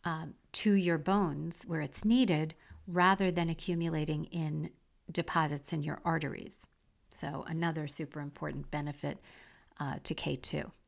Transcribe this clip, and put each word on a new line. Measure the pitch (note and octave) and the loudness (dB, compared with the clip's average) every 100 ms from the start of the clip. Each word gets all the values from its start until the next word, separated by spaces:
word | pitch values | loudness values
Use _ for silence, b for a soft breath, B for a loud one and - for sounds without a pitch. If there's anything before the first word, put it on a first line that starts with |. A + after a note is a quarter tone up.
um, | F3 D#3+ D#3+ - _ | -2 -4 -6 -12 _
to | - A3 | 0 4
your | G3+ F3 E3 | 4 4 2
bones | D3+ G3+ F3 D3 D#3+ - - | 2 2 2 0 -4 -6 -4
where | D#3+ | -4
it's | D3+ - | -2 0
needed, | G#3+ B3 A3+ D#3 D#3 - B B - | 4 6 6 4 2 -4 B B -4
rather | F3 F#3 G3 F#3 | 4 6 6 4
than | F3 E3 | 2 0
accumulating | E3 - E3+ E3 D#3+ D3+ D3+ - | 0 -2 0 0 0 0 -2 -4
in | E3+ D#3 D3+ D3+ - _ _ - | -4 -2 -2 -6 -10 _ _ -4
deposits | D#3+ - E3 D3+ D3 - | -2 2 2 2 0 -4
in | D#3+ | -2
your | D3 D3+ E3+ | -2 -2 0
arteries. | D#3+ C#3+ - - - - _ _ _ _ | 0 -2 -6 -10 -14 -16 _ _ _ _
So | - - D3+ - | -10 -6 -6 -4
another | D#3+ E3+ D#3+ D3 | -2 0 0 -4
super | - D3 D3+ | -6 -8 -6
important | C#3+ - D3+ C#3 C#3+ | -10 -6 -6 -6 -6
benefit, | D3+ D3 C#3 C#3+ - B B B B B - | -4 -4 -4 -6 -6 B B B B B -8
uh, | C#3 C#3+ | -6 -4
to | - | -4
K | D#3 D3+ C#3 | -4 -2 -4
two. | - D3+ C#3+ _ | -4 -4 -6 _